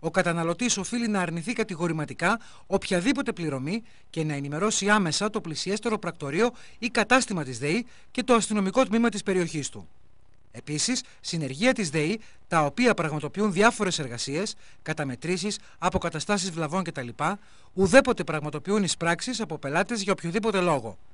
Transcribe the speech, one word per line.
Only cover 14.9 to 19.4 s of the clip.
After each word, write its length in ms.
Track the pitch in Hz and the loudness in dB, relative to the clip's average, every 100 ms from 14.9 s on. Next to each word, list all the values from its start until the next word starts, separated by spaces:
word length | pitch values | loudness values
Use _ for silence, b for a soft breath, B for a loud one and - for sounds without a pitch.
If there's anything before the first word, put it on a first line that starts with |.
| 156 143 120 160 180 190 - B B | -4 -4 -4 -4 -2 -2 -6 B B
αποκαταστάσεις 720 | 175 185 170 160 - 208 185 | 0 0 -2 -4 -2 0 0
βλαβών 340 | 165 156 175 | -4 -2 -2
κτλ, 240 | 170 - 123 110 151 196 b b b | -4 -6 -8 -2 -2 -2 b b b
ουδέποτε 500 | - 190 233 269 233 | 2 8 8 8 0
πραγματοποιούν 580 | 175 156 147 147 165 208 | 0 -4 -4 -8 -2 0
εισπράξεις 580 | 190 - 165 170 - 233 | 0 0 0 0 -2 -6